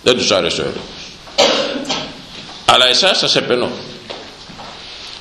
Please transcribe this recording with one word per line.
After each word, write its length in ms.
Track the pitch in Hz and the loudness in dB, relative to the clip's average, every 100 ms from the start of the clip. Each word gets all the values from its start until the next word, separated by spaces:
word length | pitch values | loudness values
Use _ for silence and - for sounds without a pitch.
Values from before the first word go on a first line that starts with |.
Δεν 140 | 120 123 | 2 4
τους 140 | - | 4
άρεσε 300 | 95 82 78 | 4 2 0
ο 20 | |
έλεγχος. 180 | 69 - - - - - - - 285 269 - 277 - - - - - - - - - | -2 -6 -10 -14 -16 -16 -4 2 4 4 -2 -4 -6 -6 -8 -12 -16 -16 -16 -4 2
Αλλά 220 | 120 127 | 6 6
εσάς 300 | 120 190 - | 4 4 2
σας 180 | 143 143 | 2 2
επενώ. 360 | - 123 120 123 - - - - - - - - - - - - - - | 2 2 0 -4 -12 -14 -14 -14 -14 -18 -18 -16 -16 -16 -16 -14 -14 -14